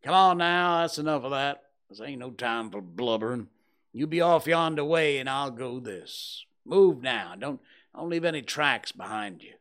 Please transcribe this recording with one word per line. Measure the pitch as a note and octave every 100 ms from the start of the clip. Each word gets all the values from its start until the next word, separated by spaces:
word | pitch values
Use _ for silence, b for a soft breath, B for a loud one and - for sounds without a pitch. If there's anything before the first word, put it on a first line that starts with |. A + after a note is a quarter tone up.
"Come | F#3
on | F#3 F#3+ F3
now, | E3+ F3 F3 E3+
that's | E3+ D#3
enough | D3+ D3+
of | B2+
that. | C#3 C#3 - _ _ _
This | G2+
ain't | A#2 C3+
no | B2+
time | A2+ B2 A#2 A2
for | G2+
blubbering. | F#2 E2+ A#2+ A2 A2 B2 G2+ _ _ _ _
You | A#2 D#3
be | D#3+
off | E3+ E3 D#3
yonder | E3 D#3+ D3+
way, | C#3+ E3 D#3 C#3+
and | C3
I'll | C#3 C#3+
go | A#2 B2+ B2+
this. | A#2 F#2 E2+ - - - - _
Move | - F#3 F#3+ C#3
now. | B2+ A#2 F2+
Don't, | F#2 C#3 C3+ b b b
don't | - E3+
leave | E3+
any | E3+ D#3
tracks | A#2+ - D3 A#2+ -
behind | - - G#2+ G#2 F2
you." | - -